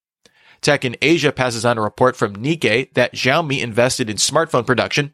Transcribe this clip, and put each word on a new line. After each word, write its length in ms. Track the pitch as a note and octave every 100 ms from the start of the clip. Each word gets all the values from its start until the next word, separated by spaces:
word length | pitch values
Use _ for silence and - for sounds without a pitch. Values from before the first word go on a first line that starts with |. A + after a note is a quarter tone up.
| _ _ _ _ _ _
Tech 220 | - C#3+
in 140 | B2+ A2+
Asia 300 | C3+ E3 C#3
passes 320 | B2 B2+ A#2
on 140 | A#2+ A2+
a 40 |
report 340 | G#2 - B2+ -
from 180 | A#2 G2+
Nikkei 560 | B2+ D#3+ - A#2 C3+ -
that 180 | B2
Xiaomi 480 | G#2+ B2 D3+ D#3 C3+
invested 480 | A#2+ A2 B2+ - A2+
in 80 | G2
smartphone 480 | - D3 E3 C3 A#2
production 480 | A2+ F#2+ - C#3+